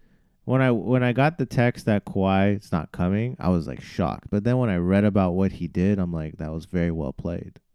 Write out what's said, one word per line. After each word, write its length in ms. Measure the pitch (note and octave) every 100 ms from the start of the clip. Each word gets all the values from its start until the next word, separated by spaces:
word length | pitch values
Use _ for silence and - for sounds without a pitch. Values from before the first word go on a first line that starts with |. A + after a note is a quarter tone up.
| _ _ _ _
when 160 | - C3
I, 100 | C3
when 320 | A#2 E2+ B2+
I 80 | B2
got 260 | A#2+ D3 E3
the 80 | B2+
text 400 | - A#2+ - -
that 180 | G2+
Kawhi 540 | - G2 F#2+ F#2+ G2+ G2+
is 120 | -
not 180 | F2 -
coming, 440 | - F2 G2+ A#2+ -
I 100 | E2+
was, 180 | F2+ D2
like, 120 | B1
shocked. 480 | - - D#2+ G1+ -
But 120 | G2+
then 160 | A2 B2+
when 120 | A#2+
I 60 | F2+
read 280 | F2 G2
about 280 | G#2 G2+ F#2
what 180 | F2+ F#2+
he 160 | - E2+
did, 300 | F2 F#2+ G2
I'm 140 | F2
like, 260 | E2 D#2 D2+
"That 140 | D#2
was 120 | D#2+
very 260 | D#2+ F2+ E2+
well 220 | E2 C#2
played. 480 | - F2 F2 - - _